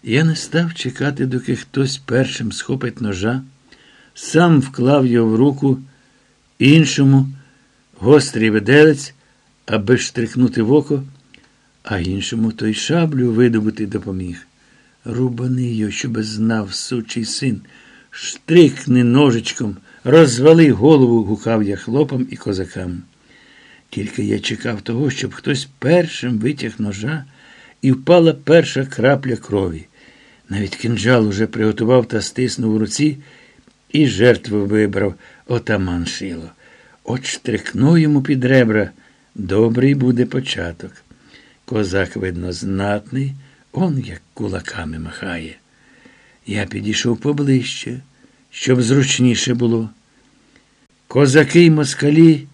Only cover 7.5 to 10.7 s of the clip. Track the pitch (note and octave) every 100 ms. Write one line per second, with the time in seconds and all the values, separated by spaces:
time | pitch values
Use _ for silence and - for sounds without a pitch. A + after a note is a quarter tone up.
7.5 | _ _ _ _ _ G2+ D3 - A2+ A2
8.5 | G#2+ G2+ C#3+ D#3 C#3+ - _ _ _ _
9.5 | _ - A2 G2+ B2 - - A2+ B2 B2
10.5 | A#2+ A2